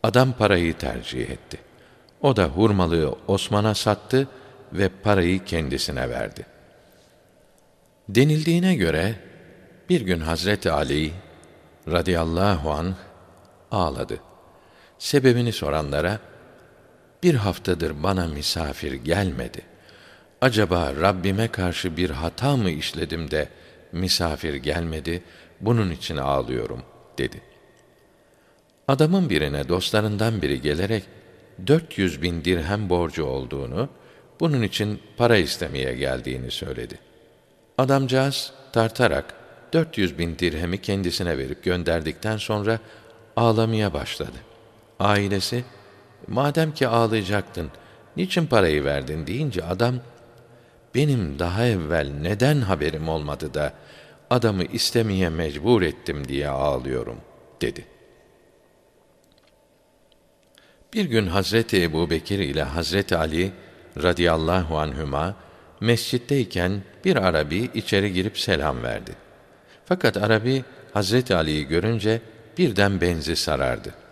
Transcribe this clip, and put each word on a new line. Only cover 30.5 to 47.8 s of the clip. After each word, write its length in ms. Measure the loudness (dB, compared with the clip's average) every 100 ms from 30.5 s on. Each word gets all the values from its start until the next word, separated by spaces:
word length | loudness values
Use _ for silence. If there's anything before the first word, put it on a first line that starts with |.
| 0
gelerek 440 | 0 -2 0 -2 -4 -20 -20 -20 -20 -12 2
dört 320 | 2 2 0
yüz 240 | 0 0
bin 220 | -4 -2
dirhem 440 | 0 0 0 -2 0
borcu 360 | 0 0 -2
olduğunu, 640 | -4 -4 -6 -8 -6 -4 -6 -8 -20 -20 -20 _
bunun 220 | 0 0
için 400 | 0 -2 -4 -4 -12 0
para 200 | 4 6
istemeye 580 | 4 -2 -6 -4 -4
geldiğini 560 | -2 -2 -2 -4 -8 -8
söyledi. 480 | -8 -8 -8 -10 -14 _ -20 _ _ _ _ _ -2
Adamcağız 760 | 2 2 2 2 0 -2 -8 -14 -4
tartarak 600 | 0 0 2 2 2 -4 -14 -20 -20 -2
dört 260 | 0 0 0
yüz 200 | -2 0
bin 200 | -4 0
dirhemi 440 | 0 0 -4 -4
kendisine 560 | -2 -2 0 -2 -2 -2
verip 260 | -4 -4
gönderdikten 720 | -2 0 0 0 -2 -4 -4 -4
sonra 420 | -2 -2 0 -2 -4 -20 -20 -20 -8 2
ağlamaya 580 | 4 4 2 2 0
başladı. 440 | -2 -6 -8 -8 -10 -20 -20 -20 -20 -20 _
Ailesi, 640 | 2 2 2 0 -2 -4 -6 -16 -20 -20 -20 -20 -6
"Madem 480 | -2 0 2 0
ki 140 | 0 2
ağlayacaktın, 840 | 4 4 2 0 -2 -2 -8 -8 -10